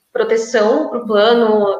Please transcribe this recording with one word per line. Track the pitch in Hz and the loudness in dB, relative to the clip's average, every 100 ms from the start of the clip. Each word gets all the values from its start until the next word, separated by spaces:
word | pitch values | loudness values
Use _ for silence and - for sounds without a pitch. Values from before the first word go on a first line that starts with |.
| _ | _
proteção | 233 226 226 226 226 214 285 311 | -6 -2 -2 -2 0 0 0 -2
pro | 240 | -8
plano, | 220 208 220 233 220 214 202 | -4 0 2 2 2 2 0